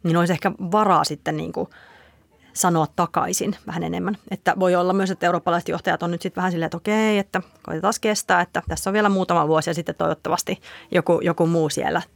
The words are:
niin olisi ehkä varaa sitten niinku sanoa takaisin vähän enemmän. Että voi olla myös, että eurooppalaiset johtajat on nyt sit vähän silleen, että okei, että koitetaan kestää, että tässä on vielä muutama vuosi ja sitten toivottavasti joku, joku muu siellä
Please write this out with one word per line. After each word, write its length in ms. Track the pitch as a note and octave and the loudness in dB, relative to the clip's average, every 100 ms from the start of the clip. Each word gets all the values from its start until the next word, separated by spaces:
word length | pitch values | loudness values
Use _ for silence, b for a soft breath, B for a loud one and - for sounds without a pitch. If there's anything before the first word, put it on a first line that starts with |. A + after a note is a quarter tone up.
niin 140 | F3 E3+ | 2 2
olisi 160 | E3+ | 2
ehkä 200 | E3+ F#3+ - F#3 | 0 -2 -4 -2
varaa 320 | G#3 G#3 E3+ | 0 4 4
sitten 320 | - D3+ - D#3 | 2 -4 -4 -4
niinku 320 | E3 E3 F#3 B B B B B B _ _ | -6 -6 -8 B B B B B B _ _
sanoa 340 | - F#3 E3+ D3+ - | 0 2 2 0 -2
takaisin 600 | E3+ - E3 F3+ G#3 - - | -2 0 -2 -2 -4 -6 -8
vähän 160 | E3+ | -6
enemmän. 360 | E3 F3 F3+ G#3 - | -4 -4 -4 -6 -8
Että 240 | F#3+ - F#3 | -2 0 2
voi 140 | F#3 | 2
olla 180 | F3 F3+ | 2 2
myös, 180 | G3 F#3+ | 0 0
että 160 | F#3+ F3 | 0 0
eurooppalaiset 420 | E3+ - F3 - | 0 0 0 -2
johtajat 340 | E3 - E3+ | -4 -2 -2
on 80 | F3 | -2
nyt 120 | F3 | -4
sit 140 | F#3 - | -6 -4
vähän 160 | F#3 | -2
silleen, 140 | F3 E3 | -2 -4
että 100 | E3+ | -4
okei, 420 | G#3 G#3+ G#3+ G#3 | -2 2 2 2
että 240 | G3 F#3 B B | 0 -6 B B
koitetaan 320 | - D#3+ F#3+ A3+ | -10 -2 -2 0
kestää, 400 | G#3+ G#3 - F3+ | -2 -2 2 2
että 220 | F3 - - | 2 -4 -6
tässä 220 | D#3+ G3 | -6 -2
on 40 | |
vielä 140 | G#3 G#3 | 2 2
muutama 400 | F#3+ F3+ F3 D3+ | 2 2 2 4
vuosi 220 | D#3+ D#3 | 2 0
ja 40 | |
sitten 200 | E3 D#3+ | -4 -6
toivottavasti 640 | - E3 D#3+ - E3+ - F#3+ B B B | -2 -2 -2 -2 -4 -2 -6 B B B
joku, 300 | F3+ D#3+ E3+ | -2 2 2
joku 240 | F3 E3 E3 | 2 2 2
muu 220 | E3+ D#3 | 2 0
siellä 340 | D3 C#3+ E3 - | 0 -2 -2 -6